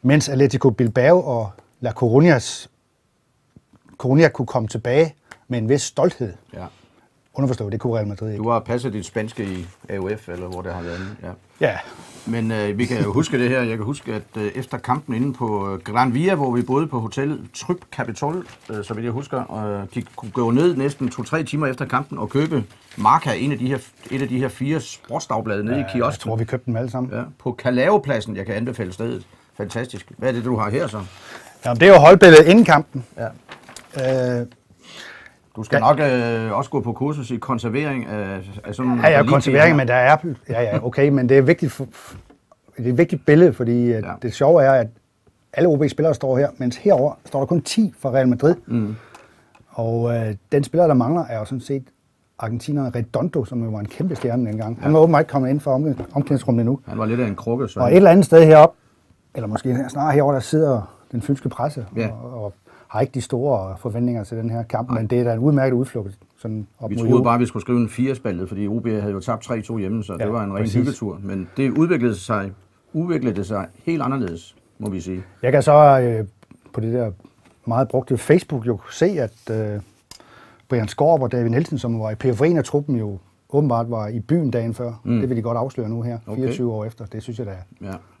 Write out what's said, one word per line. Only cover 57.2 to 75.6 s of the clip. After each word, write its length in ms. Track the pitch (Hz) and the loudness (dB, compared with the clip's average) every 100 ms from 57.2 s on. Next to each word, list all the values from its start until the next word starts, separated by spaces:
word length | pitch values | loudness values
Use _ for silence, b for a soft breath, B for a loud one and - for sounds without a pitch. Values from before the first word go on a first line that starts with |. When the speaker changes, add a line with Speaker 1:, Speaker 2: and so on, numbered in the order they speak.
| 120 | -4
Speaker 2:
en 80 | 95 | -4
krukke, 320 | - 120 113 | -6 -4 -4
så 120 | - | -2
Speaker 1:
Og 80 | 123 | 4
et 40 | 170 | 8
eller 140 | 196 | 8
andet 140 | 180 180 | 8 8
sted 200 | 165 160 | 8 12
heroppe, 300 | 156 151 - _ _ _ _ _ - | 10 10 6 _ _ _ _ _ -10
eller 120 | 110 | -6
måske 380 | 110 131 123 131 | -6 -4 -4 -4
snarere 240 | 143 151 | -4 0
herover, 200 | 143 139 | 2 2
der 60 | 139 | 0
sidder 560 | - 156 156 123 90 - _ | 0 0 2 0 -4 -16 _
den 100 | 120 | -8
fynske 280 | 113 139 127 | -4 -4 -4
presse 360 | - 135 143 110 - | -6 -6 -6 -10 -6
Speaker 2:
Ja. 120 | 110 | -6
Speaker 1:
og, 320 | 113 120 123 | -8 -14 -10
og 100 | 104 - _ b b | -12 -12 _ b b
har 140 | 107 | -4
ikke 120 | 135 | -2
de 80 | 131 | -4
store 540 | 113 123 143 120 95 92 | -6 -4 0 -2 -4 -10
forventninger 440 | 123 110 123 117 | -8 -4 -2 -4
til 140 | 101 113 | -8 -8
den 120 | 113 | -6
her 140 | 117 | -6
kamp, 260 | 117 113 123 | -6 -6 -4
Speaker 2:
Nej. 100 | 120 | -4
Speaker 1:
men 80 | 107 | -2
det 120 | 123 | 0
er 40 | |
da 100 | 120 | 0
en 60 | 113 | 0
udmærket 340 | 135 143 131 | 2 2 2
udflugt, 420 | 123 135 120 98 98 _ _ | 0 -2 -6 -10 -14 _ _
sådan 300 | 110 110 101 _ | -10 -10 -12 _
op 100 | 113 | -8
Speaker 2:
Vi 60 | 104 | -4
Speaker 1:
mod 40 | |
Speaker 2:
troede 120 | 117 120 | 2 2
Speaker 1:
jul. 60 | |
Speaker 2:
bare, 160 | 120 120 | 4 0
vi 60 | 120 | 0
skulle 160 | 113 | -4
skrive 140 | - 123 | -2 -2
en 100 | 113 | -2
firespaltet, 580 | - 131 131 113 87 92 | -2 -4 -4 -6 -6 -8
fordi 200 | 98 101 | -6 -4
O 120 | 113 | -4
B 60 | 113 | -4
havde 240 | 107 104 | -4 -4
jo 80 | 98 | -6
tabt 240 | 90 110 | -6 -8
tre 180 | - 117 | -6 -8
to 160 | 104 113 | -6 -6
hjemme, 260 | 95 110 | -4 -6
så 120 | 101 90 | -6 -6
Speaker 1:
Ja, 60 | 107 | -6
Speaker 2:
det 80 | |
var 100 | 117 | -4
en 100 | 101 | -6
ren 80 | 98 | -4
Speaker 1:
præcis. 120 | 110 107 | -2 0
Speaker 2:
hyggetur. 440 | 127 104 107 90 | -2 -4 -10 -10
Men 260 | 98 98 90 - | -8 -8 -8 -4
det 140 | 135 113 | -2 2
udviklede 380 | 165 160 120 98 | 2 2 0 -2
sig, 360 | - 107 98 98 _ _ _ | -4 -4 -4 -12 _ _ _
udviklede 420 | 156 175 160 127 98 | -6 -4 -2 -2 -4
det 100 | 92 | -6
sig 200 | 104 92 _ | -8 -8 _
helt 180 | - 165 | -6 -4
anderledes, 540 | 135 135 98 82 - _ _ _ | -4 -4 -6 -8 -16 _ _ _
må 100 | 104 | -8
vi 120 | 95 | -8
sige. 220 | 87 92 - _ | -8 -10 -12 _
Speaker 1:
Jeg 80 | 123 | 2
kan 120 | 139 | 2